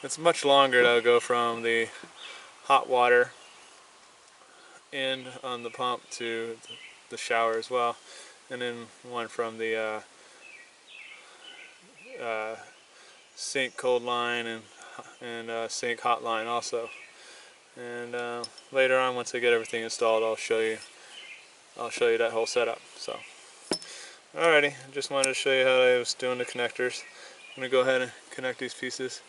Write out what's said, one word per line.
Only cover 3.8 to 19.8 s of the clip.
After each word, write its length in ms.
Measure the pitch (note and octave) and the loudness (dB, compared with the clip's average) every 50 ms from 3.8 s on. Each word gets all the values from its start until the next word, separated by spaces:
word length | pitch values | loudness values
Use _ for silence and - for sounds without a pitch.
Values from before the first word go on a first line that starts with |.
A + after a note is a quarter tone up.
| - - - - - - - _ - - _ _ - _ - - - - - - _ _ | -20 -20 -20 -20 -20 -20 -20 _ -20 -20 _ _ -20 _ -20 -20 -20 -20 -20 -20 _ _
end 360 | - C#3 C3+ C3 C3 C3 B2+ B2+ B2+ C3 C3 | -8 -4 -2 -2 -4 -4 -8 -14 -14 -10 -8
on 200 | B2+ B2 A#2+ A#2+ | -8 -6 -6 -8
the 60 | A#2 | -10
pump 320 | A2+ - B2+ B2 A#2+ A2+ - - - | -6 -4 -2 -2 -2 -4 -6 -14 -10
to 440 | - A#2+ A#2 A2+ A2+ A2+ A#2 A2+ A2+ - - - - - - - - - - | -6 -4 -4 -4 -4 -4 -6 -8 -12 -16 -20 -18 -18 -18 -20 -20 -20 -18 -14
the 80 | A#2+ | -12
shower 360 | A2+ - - B2 A#2 A#2 A2+ A2+ | -10 -4 0 2 2 2 2 0
as 160 | A2+ A2+ - | -2 -4 -2
well. 260 | B2+ B2 A#2+ A#2 A#2 - - - - - - - - - - - | 0 0 0 0 -2 -4 -14 -20 -20 -20 -20 -20 -20 -20 -16 -14
And 120 | C3 B2 | -10 -8
then 260 | B2 A#2+ A#2+ A#2+ A#2 A2 - - - | -6 -6 -6 -8 -12 -16 -18 -20 -18
one 260 | B2 A#2+ A#2+ A#2 G#2+ | -10 -8 -8 -8 -6
from 280 | - - A#2 A2+ A2+ | -6 -6 -6 -6 -4
the, 460 | A2+ A2+ A2+ A2+ A2 A2 A2 G#2+ G#2+ - - - - - - - - - - - - - - - _ _ - - - - - - - - - - - - - - - - - - - - - - - - A#3+ C4 G3 | -6 -4 -2 -2 -2 -2 -4 -4 -8 -10 -14 -20 -20 -20 -20 -20 -20 -20 -20 -20 -20 -20 -20 -20 _ _ -20 -20 -20 -18 -18 -20 -20 -20 -20 -20 -20 -20 -20 -20 -18 -20 -20 -20 -20 -20 -20 -20 -20 -20 -18 -14 -8
uh, 20 | |
uh, 340 | B2 A#2 A2+ A2 A2 A2 A2+ A2 - - - - _ _ - - - - - - - _ _ | -6 -6 -4 -4 -6 -8 -10 -12 -14 -20 -20 -20 _ _ -20 -20 -20 -20 -20 -20 -20 _ _
sink 420 | - - - - C#3 C3 B2 - | -12 -10 -6 -4 -2 -4 -4 -6
cold 260 | - - B2+ B2 B2 A#2+ | -4 0 0 0 2 0
line 440 | B2 A#2+ A#2+ A#2+ A#2+ A#2+ A#2+ A#2 | 0 -2 0 0 -2 -2 -4 -4
and, 160 | A#2 A2+ A2+ G#2+ G2+ - - - - - - A2+ - - - | -6 -8 -10 -12 -18 -20 -20 -20 -18 -18 -18 -18 -18 -18 -16
and, 280 | B2 A#2+ A#2 A#2 A2+ A2+ | -12 -12 -10 -10 -8 -6
uh, 180 | A#2 A#2 A#2 A2 | -6 -6 -6 -6
sink 320 | - - - B2 A#2+ - | -6 -4 -2 -4 -4 -2
hot 220 | - B2 A#2+ A2+ A#2+ | 2 0 0 2 0
line 240 | A#2 A2+ A2 A2 | -2 -2 -2 -2
also. 420 | A#2 A#2+ A#2 - - - A#2 A#2 A#2+ - - - - - - - - - - - - - - _ _ - | -2 -4 -4 -4 -4 -6 -6 -6 -6 -12 -16 -20 -20 -20 -20 -20 -20 -20 -20 -20 -20 -20 -20 _ _ -18
And, 380 | B2+ B2 A#2+ A#2+ A#2+ A#2+ A#2+ A#2+ | -16 -12 -10 -10 -10 -10 -8 -8
uh, 280 | A#2+ A#2+ A#2+ A#2+ A#2+ A#2 - - - - - | -8 -6 -6 -8 -8 -10 -12 -14 -20 -20 -4
later 260 | - C3+ C3 B2+ C3 | 2 2 4 6 4
on, 180 | B2+ C3 B2+ B2+ | 4 2 2 0
once 180 | B2 A#2+ - - | -2 -6 -4 -4
I 60 | B2 | 0
get 140 | A#2+ A#2+ A#2+ | 4 4 4
everything 300 | A#2 A2+ - - A#2 | 4 2 -2 -6 -6